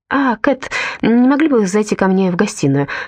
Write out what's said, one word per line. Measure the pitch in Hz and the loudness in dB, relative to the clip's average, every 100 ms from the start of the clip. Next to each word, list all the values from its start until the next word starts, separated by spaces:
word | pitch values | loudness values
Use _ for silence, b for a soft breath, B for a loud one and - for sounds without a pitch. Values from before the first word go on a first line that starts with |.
| - | -6
«А, | 277 269 220 | -2 -2 -2
Кэт, | - 262 - B B B | -2 -2 -4 B B B
не | 214 233 254 | 0 4 4
могли | 285 311 | 2 2
бы | 247 | 2
вы | 190 | 2
зайти | 208 208 190 | 0 -2 0
ко | 190 | 2
мне | 190 190 | 2 0
в | 175 | 0
гостиную?» | 208 - 143 139 139 B | -2 0 0 0 -2 B